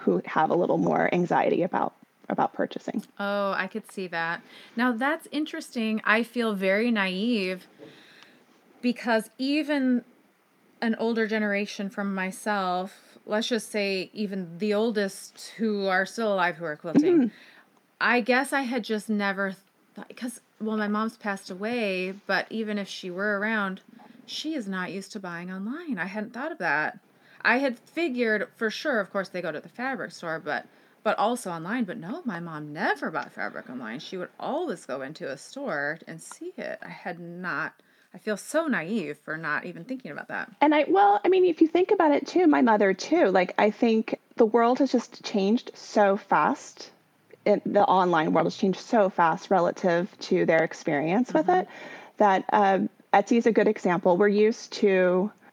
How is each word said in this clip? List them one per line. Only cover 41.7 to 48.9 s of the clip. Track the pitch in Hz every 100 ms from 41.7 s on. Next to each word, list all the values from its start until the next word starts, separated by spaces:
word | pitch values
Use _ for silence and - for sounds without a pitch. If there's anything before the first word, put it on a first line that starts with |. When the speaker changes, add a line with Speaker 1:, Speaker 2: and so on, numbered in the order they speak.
| 349 381
Speaker 1:
about | 403 311
it | 285 -
too, | 339 349
my | 285
mother | 240 208 196
too, | 190 - 339 214
like, | 190 185 -
I | 208
think | - 233 220 - - _ -
the | 220
world | 240 233 262
has | 269
just | 247 - -
changed | - 202 196 240 -
so | - - 220 202 202
fast. | - 165 156 285 - - - _ _ _ _ - -
It, | 202
the | - 202
online | - 185 180 165 170
world | 170 170
has | -
changed | 190 180
so | -